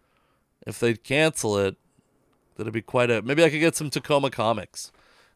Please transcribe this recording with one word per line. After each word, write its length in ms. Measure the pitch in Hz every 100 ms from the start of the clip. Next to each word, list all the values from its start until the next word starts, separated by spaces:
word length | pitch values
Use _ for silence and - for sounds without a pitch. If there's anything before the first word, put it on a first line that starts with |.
| _ _ _ _ _ _
If 140 | - 107
they'd 240 | 120 107
cancel 540 | - 135 160 - 117 101
it, 180 | 98 - _ _ _ _ _ _ _
that'd 180 | - 107
be 100 | 110
quite 280 | - 127 120
a, 120 | 113
maybe 200 | 110 147
I 80 | 165
could 80 | 151
get 160 | 165
some 160 | - 151
Tacoma 400 | 147 - 143 139
comics. 640 | - 110 110 87 - - _ _ _ _